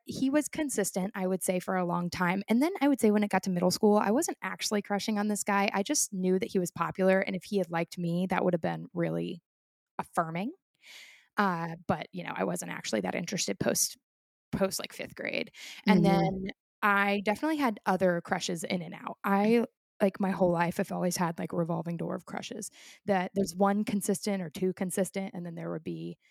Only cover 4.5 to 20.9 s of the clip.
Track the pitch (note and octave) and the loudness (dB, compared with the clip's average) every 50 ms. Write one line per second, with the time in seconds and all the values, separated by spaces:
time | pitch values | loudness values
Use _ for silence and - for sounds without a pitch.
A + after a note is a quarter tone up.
4.5 | F#3+ F3+ - - - G#3 G3+ - G3+ G3+ - - A3 G3+ G#3 G#3+ G#3 G3+ - - | -6 -4 -4 -2 -2 -2 0 0 -2 -2 0 0 0 0 0 0 0 0 0 2
5.5 | G3+ G3+ G3 - - G3 G3+ - D4 D4 - - - F#3 F#3 F#3 F#3 F#3+ F#3 - | 2 2 2 2 2 0 0 0 0 0 0 -2 -2 0 2 2 2 2 2 0
6.5 | - G3 F3 E3+ - - E3+ D#3+ E3 - F#3 F#3 F#3+ F#3+ G3 - F#3+ F3+ - - | 0 0 0 0 -2 -4 -4 -4 0 2 4 4 6 4 4 0 -2 -6 -6 -4
7.5 | G#3 G3 F3+ E3 E3+ E3 E3+ - - - F3 E3+ E3+ F3 F#3 F#3 F#3 F3+ - F#3 | -2 -2 -2 0 -2 -2 -2 -4 -4 -4 -2 0 0 0 0 0 2 2 2 2
8.5 | F3+ E3 E3 F3 E3 E3 D#3+ - - F3 E3+ E3 D#3+ E3 E3+ F3 F#3 E3+ - _ | 2 2 0 -2 -4 -4 -8 -8 -4 -2 -2 -2 -2 -2 -4 -4 -6 -10 -14 _
9.5 | _ _ _ _ _ _ _ _ _ - F#3+ - - - E3+ D#3+ D#3+ E3+ G3 B3 | _ _ _ _ _ _ _ _ _ -10 -10 -4 -2 -2 -2 0 -2 -4 -4 -6
10.5 | F4 - _ _ _ _ _ - - - - - - - _ _ _ - G#3 G3 | -8 -10 _ _ _ _ _ -20 -20 -20 -20 -20 -20 -20 _ _ _ 0 2 2
11.5 | F3+ E3 E3 E3 E3 F3 F3+ - G3 D3+ - - - F3+ F3 - - - F#3 F#3+ | 2 0 -4 -6 -8 -4 -2 0 0 0 -2 -6 -10 -10 -8 -6 -4 -2 -2 -2
12.5 | F3 F3 F3 E3+ E3+ E3 - - - A3 F3 F#3 - - F3+ E3+ - E3+ - - | -2 -4 -6 -8 -10 -10 -6 -4 -2 -2 -2 -2 -2 -4 -4 -4 -4 -4 -4 -4
13.5 | G3 - - - - - - - - - _ _ _ _ _ _ _ _ _ _ | -4 -2 -2 0 0 0 0 -2 -4 -8 _ _ _ _ _ _ _ _ _ _
14.5 | - - G3 F#3+ F#3+ - - - - - - - - - - - - - - - | -4 -2 -2 -2 -2 -4 -8 -10 -10 -12 -12 -12 -10 -10 -8 -6 -4 -4 -6 -6
15.5 | - - - - - - - - G3 F3+ E3+ G3 G3 F#3+ - F#3+ F#3+ F#3+ F#3 G3 | -10 -16 -18 -16 -16 -2 2 4 6 6 6 6 6 6 4 2 0 -2 -6 -8
16.5 | - _ _ _ _ _ - G#3 G3+ G3+ G3+ G3+ G3+ G3+ G3 G#3+ G#3 G#3 - D4+ | -10 _ _ _ _ _ 0 2 2 4 2 2 0 0 0 0 -2 0 0 -2
17.5 | D#4+ D4 D4 B3 G#3+ G3+ - - F#3+ F#3 F#3+ F#3 F3 E3+ - - G3 F3+ - - | 0 0 0 0 -2 0 0 0 2 2 2 2 2 0 -2 -6 -6 -6 -4 -4
18.5 | F3+ E3 - - - F3+ E3 D#3+ E3 E3 - - - - - G#3 G3 G3 G3+ G#3+ | -4 -4 -4 -4 -4 -4 -4 -8 -12 -12 -12 -12 -12 -6 -2 0 2 4 4 4
19.5 | A#3 A#3+ A3+ - _ _ _ _ _ - - G3 - - G3+ F#3 F#3+ - G3 F3+ | 4 4 2 0 _ _ _ _ _ 0 2 2 2 2 0 0 2 4 4 4
20.5 | E3+ E3 E3+ E3+ F3+ - G3 - | 4 4 2 0 0 -2 -2 -4